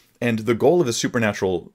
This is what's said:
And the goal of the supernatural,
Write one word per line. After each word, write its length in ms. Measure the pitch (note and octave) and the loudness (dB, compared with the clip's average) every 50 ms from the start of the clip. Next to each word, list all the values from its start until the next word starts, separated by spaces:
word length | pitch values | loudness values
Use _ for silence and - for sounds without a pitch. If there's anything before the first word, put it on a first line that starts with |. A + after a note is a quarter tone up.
| _ _ _ _ | _ _ _ _
And 200 | B2 A#2+ A#2 A2 | -2 -2 -2 -2
the 140 | A2 A#2 A#2 | -2 -2 0
goal 260 | G2+ G#2+ C3+ F3 F3+ | 2 4 4 4 4
of 60 | D#3+ | 2
the 60 | A#2+ | 0
supernatural, 800 | A2+ - - A2 - B2 A2+ G#2 G2+ - G#2 F#2 F#2 E2+ - - _ | -2 -2 -4 -2 -2 0 0 0 0 0 -2 -2 -2 -4 -6 -10 _